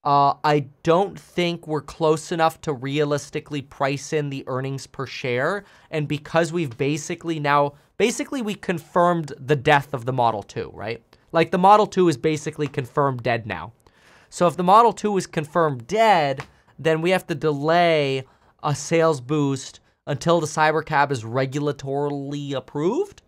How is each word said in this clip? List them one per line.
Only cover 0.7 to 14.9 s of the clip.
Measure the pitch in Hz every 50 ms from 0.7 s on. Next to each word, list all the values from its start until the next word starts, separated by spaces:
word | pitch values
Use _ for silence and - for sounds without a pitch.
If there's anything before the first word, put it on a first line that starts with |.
| - _ _
don't | 170 165 175 202 190 - -
think | - - _ - 175 175 170 165 - 156
we're | 156 147
close | 147 - - - 165 156 156 151 151 -
enough | 180 170 160 160 160 -
to | - - 147
realistically | 120 123 139 139 147 147 147 147 143 143 - - 151 147 - 147 147
price | 127 _ - - 143 135 143 139 - - -
in | 156 147 143
the | 139 135 - -
earnings | 131 127 131 135 139 135 - -
per | - - 139
share, | 117 - - - 127 120 123 135 156 190 202 196 - - - _ _
and | - 156 151 135
because | 151 143 - - - 165 170 156
we've | 160 180 165 135 113 -
basically | 143 139 147 156 151 - 180 165 - 165 165 156
now, | 147 143 143 147 143 143 143 _ _ _ _ _
basically | 190 240 233 - 294 - - 277
we | 233 208 202
confirmed | - - - 180 165 - - _ 185 175 175 175 170 160 139 - -
the | 131 123 151
death | 139 113 151 151 143 135 - -
of | 131 117
the | 127 131
Model | 131 120 117 110 104
two, | 101 _ - - - - -
right? | - 98 107 113 - _ _ _ _ _ _ -
Like, | 165 165 165
the | - 190
Model | 180 190 208 214 214 202
two | - 190 185 170
is | 151 117
basically | - 160 156 151 - 165 147 - 151 139
confirmed | - - 131 120 - - 143 139 131 123
dead | 113 127 117 117 107
now. | 110 95 80 80 107 - _ _ _ _ _ _ _ _ _ _ _
So | - - 175 175
if | 147
the | 151 180
Model | 180 190 220 240 233